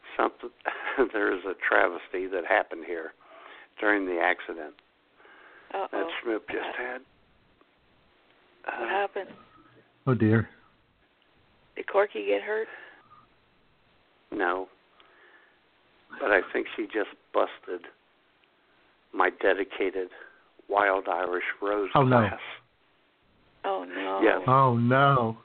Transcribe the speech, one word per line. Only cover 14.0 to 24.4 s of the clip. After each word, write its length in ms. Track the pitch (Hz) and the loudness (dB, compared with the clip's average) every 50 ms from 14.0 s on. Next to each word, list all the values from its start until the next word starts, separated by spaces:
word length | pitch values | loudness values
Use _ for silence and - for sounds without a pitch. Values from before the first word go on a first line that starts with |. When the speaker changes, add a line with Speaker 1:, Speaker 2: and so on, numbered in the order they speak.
| _ _ _ _ _ _ - | _ _ _ _ _ _ -6
Speaker 1:
No. 360 | 107 98 87 90 92 95 - _ _ _ _ _ _ - _ _ _ - - - - _ _ _ _ _ _ _ _ _ _ _ _ _ _ - - | -2 -2 -2 -2 -2 -6 -10 _ _ _ _ _ _ -20 _ _ _ -20 -20 -20 -20 _ _ _ _ _ _ _ _ _ _ _ _ _ _ -12 -6
But 120 | - - 104 | 0 4 4
I 80 | 92 - - - | 4 2 2 -4
think 140 | - 117 - - | -4 -4 -4 -6
she 100 | - 113 | -8 -8
just 240 | 98 - 110 101 - - _ _ _ _ | -4 -4 -4 -4 -4 -8 _ _ _ _
busted 540 | 101 98 92 - - - - 92 87 - - _ _ _ _ _ _ _ _ _ _ _ _ _ _ _ _ _ _ _ _ _ _ _ _ - | 0 0 0 -4 -14 -12 -10 -10 -10 -10 -16 _ _ _ _ _ _ _ _ _ _ _ _ _ _ _ _ _ _ _ _ _ _ _ _ -2
my 160 | 98 92 90 87 - | 0 0 0 0 2
dedicated 680 | - 101 92 92 101 - - - 101 95 92 95 92 90 - - - - - _ _ _ _ _ _ _ | 2 2 2 2 0 -6 -4 -4 -2 -2 -2 -4 -8 -8 -10 -20 -20 -20 -20 _ _ _ _ _ _ _
Wild 400 | 101 101 101 101 95 98 95 98 | 2 4 4 4 2 2 0 -2
Irish 360 | 90 87 92 90 87 90 87 - - - | -2 -2 -2 -2 -2 -4 -4 -4 -6 -6
Rose 300 | 101 101 104 104 101 95 - | -4 -2 -2 -2 -2 2 2
Speaker 3:
Oh, 80 | - 135 | 4 4
no. 160 | 127 127 120 | 6 6 4
Speaker 1:
glass. 200 | 110 101 - - - - - - _ _ _ _ _ _ _ _ _ _ _ _ _ _ _ _ _ _ _ _ - | 4 2 -2 -6 -12 -16 -16 -18 _ _ _ _ _ _ _ _ _ _ _ _ _ _ _ _ _ _ _ _ -6
Speaker 2:
Oh, 200 | 190 196 185 180 | -4 -4 -4 -6
no. 360 | 180 180 190 - 190 190 196 - | -8 -10 -8 -6 -4 0 4 4
Speaker 1:
Yes. 180 | 214 196 - | 4 4 4